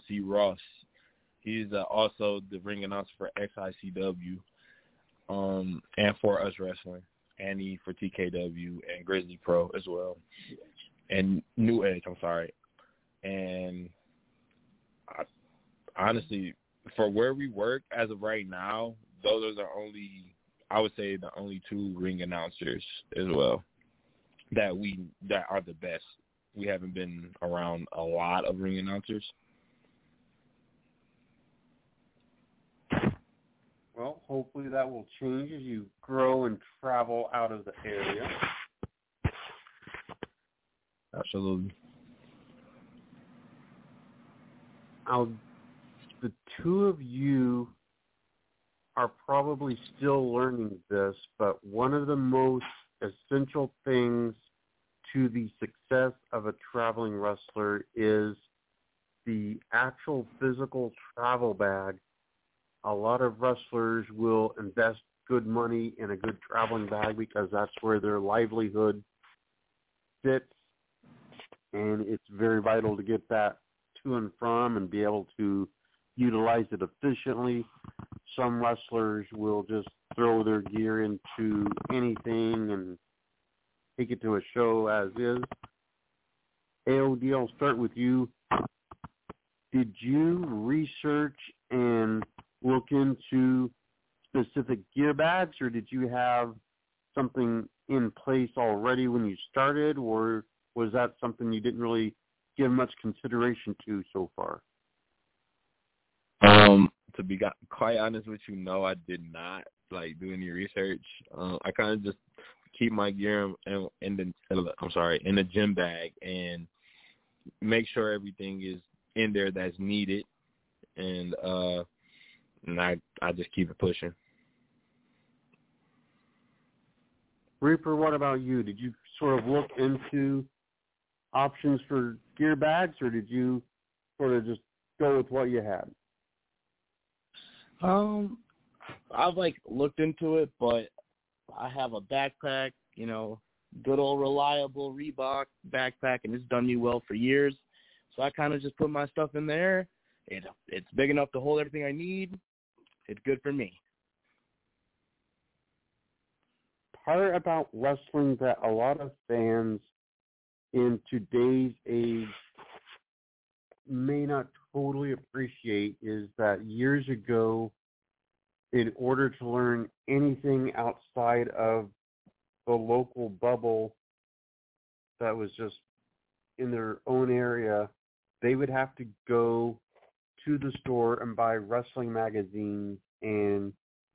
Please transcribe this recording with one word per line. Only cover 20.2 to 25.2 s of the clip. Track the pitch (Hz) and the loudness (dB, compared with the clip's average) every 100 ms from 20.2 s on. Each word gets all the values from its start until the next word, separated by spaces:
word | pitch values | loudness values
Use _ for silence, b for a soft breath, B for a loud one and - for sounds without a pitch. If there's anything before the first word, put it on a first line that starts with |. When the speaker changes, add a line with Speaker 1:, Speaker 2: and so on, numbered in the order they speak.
| 90 _ _ _ - | -20 _ _ _ -4
Speaker 1:
I | 104 | 0
would | 110 - | 0 -2
say | 101 98 | -6 -6
the | 92 - | -8 -12
only | 101 95 - | -10 -10 -8
two | 101 101 90 | -6 -6 -4
ring | 92 90 | -4 -4
announcers | 87 87 82 - - 62 - - - - | -6 -6 -8 -8 -6 -6 -10 -16 -12 -6
as | 92 | 0
well | 76 65 58 - _ _ _ _ _ _ _ - | 2 2 2 -4 _ _ _ _ _ _ _ -4
that | 110 101 92 | -2 0 -2
we, | 101 92 87 - | -6 -8 -12 -12